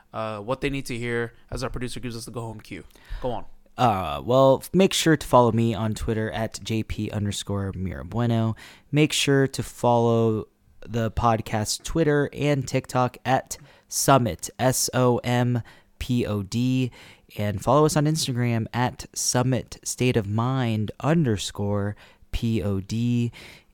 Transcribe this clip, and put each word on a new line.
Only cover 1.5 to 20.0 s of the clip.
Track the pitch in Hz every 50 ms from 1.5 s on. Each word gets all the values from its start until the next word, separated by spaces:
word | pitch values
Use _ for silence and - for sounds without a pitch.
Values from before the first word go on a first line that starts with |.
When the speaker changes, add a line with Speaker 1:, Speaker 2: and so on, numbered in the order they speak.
| - 143 131
Speaker 1:
our | 113
producer | - 135 127 120 - 123
gives | 110 123 113
us | 117 113
the | 123
go-home | 110 120 117 113 110 110
cue. | - - 101 85 - - - - - - - -
Go | - 127
on. | 120 98 87 - - - - _ _ -
Speaker 2:
Uh, | 127 117 104 95 90 76 71 73 67
well, | 107 127 131 135 135 131 -
f-, | - - -
make | 180 190 - -
sure | - - 160 156 147
to | -
follow | - - 123 123 117
me | 104 113 113 117 113
on | 92 110 107 107
Twitter | - - - 110 110 110 107
at | 73 107 113 110 - - 98
J | - 113 110 107
P | - - - 107 -
underscore | - 104 104 101 101 - - - 101 101 98 98 90
Mirabueno. | 90 92 92 82 67 69 87 - 117 120 117 117 113 113 110 110 - - - - - _ _
Make | - 147 151 147
sure | - - - 143 139 135 135 131
to | - - 113
follow | - - - - 120 120 117 120 117 113 117 113 113 110 107 - - _ _ _ _ _ -
the | - - 107 117 113 110
podcast | - - 120 120 113 110 - - - 107 107 - - -
Twitter | - - - 165 160 147 147 147 143 -
and | - - 147 147 147 135 123 -
TikTok | - 131 - - - 127 127 123 - - -
at | 120 131 127 - - - - - - - _ _ -
Summit, | - - - - 139 131 120 104 80 - - - - -
S | 117 131 123 - - - -
O | 127 127 123 120 - -
M | 120 123 123 123 123 123 120 - - - - _ _ _ -
P | - - 127 120 - -
O | 104 104 98
D. | 95 - 117 123 127 127 131 127 120 - - - - - - _ _ - -
And | 104 104 98 92
follow | - 113 131 147 156
us | 156 - 156
on | 147
Instagram | 151 156 156 - - 123 120 123 120 117 113 110 -
at | - 120 123 123 123 - - - -
Summit | - - - - 123 123 131 127 110 - - - - -
State | - - -